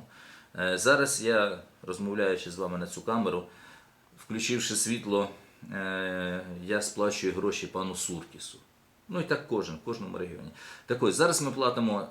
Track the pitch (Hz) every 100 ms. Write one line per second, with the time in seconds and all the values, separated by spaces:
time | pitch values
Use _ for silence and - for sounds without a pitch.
0 | - - - - - 87 90 90 120 139
1 | 135 107 110 113 101 87 - - - 92
2 | 101 104 98 90 90 87 92 90 87 -
3 | 110 117 95 87 87 - - - - _
4 | _ - - 113 113 120 113 104 110 117
5 | 101 101 101 - - - - 98 95 95
6 | 95 92 90 90 92 87 90 104 101 -
7 | 104 101 95 90 101 - 87 92 95 90
8 | - 85 - - - - - _ _ _
9 | - 175 - 147 - 110 82 80 - 113
10 | 95 90 90 82 - - - - - 120
11 | 113 92 170 156 143 131 127 120 113 104
12 | -